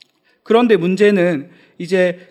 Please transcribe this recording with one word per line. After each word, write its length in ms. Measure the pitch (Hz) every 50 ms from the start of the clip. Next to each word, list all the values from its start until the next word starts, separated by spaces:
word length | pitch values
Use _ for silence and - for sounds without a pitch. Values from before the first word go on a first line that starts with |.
| _ _ _ _ _ _ _ _ _
그런데 320 | - 214 233 247 226 214
문제는 720 | 185 165 180 185 185 208 208 208 190 170 180 170 135 139 - - _ _ _ _ -
이제 520 | 185 160 185 185 180 180 175 180 - -